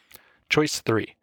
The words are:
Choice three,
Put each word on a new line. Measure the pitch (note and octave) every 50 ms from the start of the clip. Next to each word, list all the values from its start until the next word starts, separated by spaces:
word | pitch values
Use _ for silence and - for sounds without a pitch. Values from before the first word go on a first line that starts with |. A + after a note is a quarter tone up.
| _ _ - - _ _ _ _ _ -
Choice | - - D3+ D3 - -
three, | - - A2+ A2 - - - _